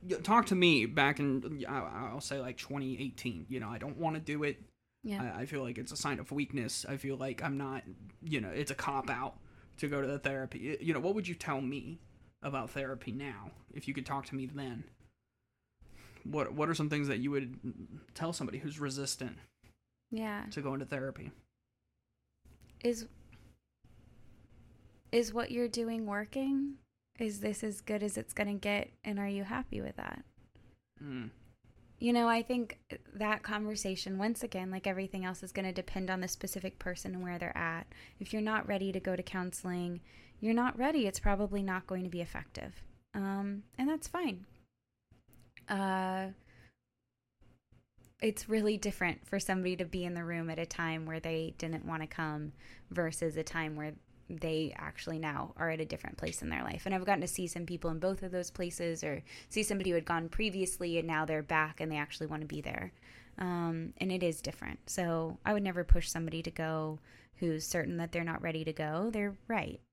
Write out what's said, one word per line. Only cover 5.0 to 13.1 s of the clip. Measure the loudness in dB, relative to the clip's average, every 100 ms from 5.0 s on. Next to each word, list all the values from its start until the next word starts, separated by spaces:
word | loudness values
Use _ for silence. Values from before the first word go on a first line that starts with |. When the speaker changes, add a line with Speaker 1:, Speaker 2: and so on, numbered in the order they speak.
Speaker 2:
Yeah. | -6 -2 -2 -4
Speaker 1:
I, |
I | -4
feel | -4
like | -4 -6
it's | -6
a | -2
sign | 0 0
of | -2
weakness. | -2 -2 -2 -2 -4 -4
I | -6
feel | -4 -4
like | -4 -2
I'm | -2 -2
not, | -2 -6 -8 -16 -16 -12
you | -2 0
know, | 0
it's | -2 -2
a | -2
cop-out | 0 0 0 -2 -4 -8 -20 -20 -20 -6
to | -2
go | 0
to | 0
the | 0
therapy." | 0 -2 -4 -6 -4
Y-, | -2 2
you |
know, | 2
what | 4 2
would | 0
you | -4
tell | 0 0
me | 0 -4 -6 -12 -14 -20 -20 _
about | -4 -4 -4
therapy | -4 -4 -6 -6